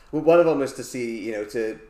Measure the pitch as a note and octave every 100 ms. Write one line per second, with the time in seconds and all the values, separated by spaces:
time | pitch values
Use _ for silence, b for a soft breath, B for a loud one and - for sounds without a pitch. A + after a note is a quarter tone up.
0 | B D3+ D3+ E3+ E3 C#3+ C3 - A#2 B2+
1 | A#2+ A2+ G#2 G#2+ G#2 A#2+ A2 A2 -